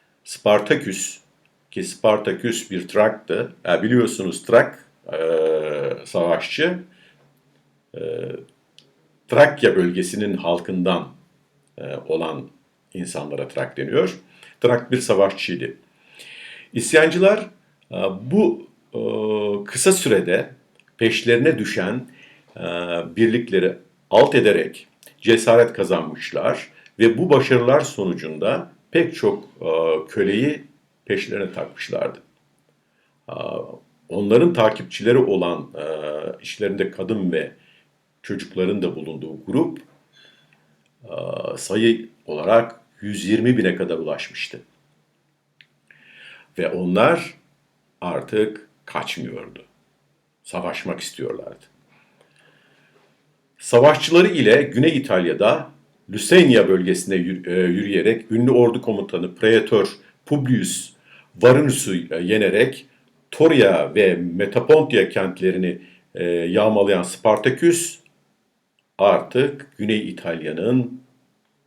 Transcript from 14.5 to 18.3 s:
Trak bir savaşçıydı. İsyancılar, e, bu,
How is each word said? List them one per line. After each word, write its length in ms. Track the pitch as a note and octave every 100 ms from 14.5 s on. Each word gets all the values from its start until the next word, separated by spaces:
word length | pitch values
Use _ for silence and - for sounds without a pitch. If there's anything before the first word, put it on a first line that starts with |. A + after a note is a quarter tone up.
| -
Trak 300 | A#2+ A#2+ -
bir 80 | B2+
savaşçıydı. 760 | - G2 G2 - - E2+ - - _ _ _ _ - - - - -
İsyancılar, 760 | A2+ - D#3 E3 F3 G3 G#3+ - _ _ _ _
e, 60 | F#2 F#2+ F#2+
bu, 460 | B2